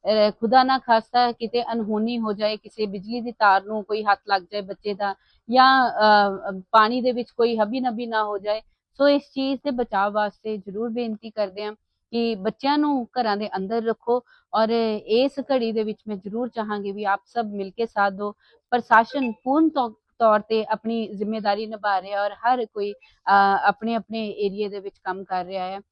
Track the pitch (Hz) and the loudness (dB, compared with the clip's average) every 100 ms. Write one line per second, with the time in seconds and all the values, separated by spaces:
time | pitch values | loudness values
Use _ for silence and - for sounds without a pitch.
0 | 185 214 214 202 226 254 262 262 - 226 | 0 2 2 2 2 4 4 0 2 2
1 | 220 240 247 233 226 240 233 233 208 214 | 2 0 0 0 -4 -4 -2 -4 -2 -2
2 | 220 240 220 202 214 214 208 - 214 196 | -2 -2 -4 -2 -2 -4 -10 -6 -6 -6
3 | 196 240 233 226 214 196 196 220 202 214 | -8 -8 -8 2 4 4 2 -8 -4 -4
4 | 214 196 - 196 175 208 190 196 208 196 | 0 0 0 -2 -2 -8 -8 -8 -8 -4
5 | 202 190 _ _ - 247 262 269 247 180 | -4 -6 _ _ 0 6 6 6 2 4
6 | 214 208 202 190 196 190 185 220 214 247 | 6 6 4 0 -8 -10 2 4 4 2
7 | 247 240 233 - 233 226 208 262 247 214 | 0 -2 -6 -2 0 2 -2 0 -4 -4
8 | 240 220 214 202 208 214 _ _ _ _ | -4 -2 -2 -4 -4 -6 _ _ _ _
9 | 277 285 277 - 269 269 285 247 240 196 | 4 4 0 -6 -4 -2 -4 -4 -2 0
10 | 202 208 208 - 220 214 196 196 240 226 | 0 0 -2 -4 -8 -8 -8 -8 -6 -4
11 | 233 214 226 214 202 190 208 214 _ _ | -4 -6 -10 -6 -6 -4 -10 -10 _ _
12 | _ 233 233 220 196 - 269 294 294 277 | _ -2 -2 -2 -6 -4 -2 0 2 0
13 | 233 254 226 202 208 190 190 226 226 214 | -4 -4 -2 -2 -4 -6 -4 -2 -2 -4
14 | - 247 _ _ _ 208 220 233 226 214 | -2 -2 _ _ _ 0 0 2 0 -2
15 | - 220 269 277 262 262 226 220 214 208 | 0 2 2 -2 -4 -2 0 -2 -4 -6
16 | - 208 202 220 247 226 214 208 202 196 | -8 -10 -8 -6 -6 -6 -6 -6 -6 -6
17 | 208 196 _ 240 220 202 196 185 226 - | -2 -4 _ -6 -4 -6 -8 -4 -4 0
18 | 202 196 208 208 _ _ _ 247 226 226 | 0 0 -8 -8 _ _ _ -2 4 4
19 | 226 285 254 214 254 285 320 302 240 220 | 4 0 -4 -4 0 4 4 2 -4 -6
20 | _ _ 226 214 208 220 214 214 220 233 | _ _ 4 4 2 -2 0 -4 -2 -4
21 | 220 202 202 220 208 202 214 220 208 196 | -4 -6 -6 -4 -2 -2 -4 -6 -2 -2
22 | 190 202 202 196 233 254 226 - 202 202 | -2 -4 -4 -2 0 0 -2 -4 -6 -8
23 | _ _ - 202 196 196 202 202 226 226 | _ _ 2 4 6 4 2 0 -2 -4
24 | - 226 214 - 202 190 208 202 196 _ | -4 -8 -6 -4 -4 -2 -6 -6 -12 _
25 | 190 190 190 185 180 190 185 196 - | -8 -8 -6 -6 -6 -6 -8 -10 -14